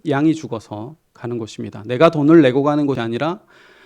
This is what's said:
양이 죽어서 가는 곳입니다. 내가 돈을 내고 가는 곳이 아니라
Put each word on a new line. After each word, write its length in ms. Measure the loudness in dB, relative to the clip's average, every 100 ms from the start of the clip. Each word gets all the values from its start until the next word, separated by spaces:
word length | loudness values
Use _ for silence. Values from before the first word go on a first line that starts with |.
| -4
양이 240 | 0 2
죽어서 640 | 0 -6 -12 -10 -14 -14 -18 _
가는 240 | _ -8 -8
곳입니다. 460 | -8 -12 -14 -14 -8
내가 240 | 2 2
돈을 320 | 4 6 6
내고 220 | 6 2
가는 240 | 0 0 -2
곳이 120 | -2
아니라 400 | -4 -4 -6 -6 _ _ _ _